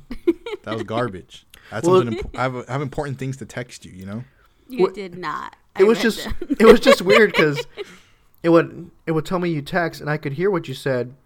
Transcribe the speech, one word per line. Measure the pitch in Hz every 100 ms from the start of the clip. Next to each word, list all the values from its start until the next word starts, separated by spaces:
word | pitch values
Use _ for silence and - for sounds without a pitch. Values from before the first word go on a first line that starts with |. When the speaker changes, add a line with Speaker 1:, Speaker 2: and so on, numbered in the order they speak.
| - - - - 480 427
Speaker 1:
That | -
was | 113
garbage. | 104 113 123 92 - - _ - -
That's | 104 165
Speaker 2:
Well, | 185
Speaker 1:
something | 147 349
impo-, | - -
I |
have, | 127 127 117
I |
have | 135
important | 139 151 143 131
things | 135 135
to | -
text | - 123 -
you, | 85
you | 90 95
know? | 107 135
Speaker 3:
<laughs> | _ _ _ -
You | 254
Speaker 2:
What | 185
Speaker 3:
did | 214 190 180
not. | 160 143 - - _ -
I |
Speaker 2:
It | 202
was | 240
Speaker 3:
read |
Speaker 2:
just, | 240 -
Speaker 3:
them. | - - 349 285
Speaker 2:
it | 226
was | 240
just | 539 554
weird | 185 233 208
Speaker 3:
<laughs> | -
Speaker 2:
'cause | 156 143 - - 403 - _ _ _ _
it | 165
would, | 165 165 - 175 _ -
it |
would | 160 151
tell | 185
me | 175
you | 151
text | 139 185 165 -
and | 147
I | 151
could | 151
hear | 139 190
what | 190 -
you |
said | 131 139 127 120 -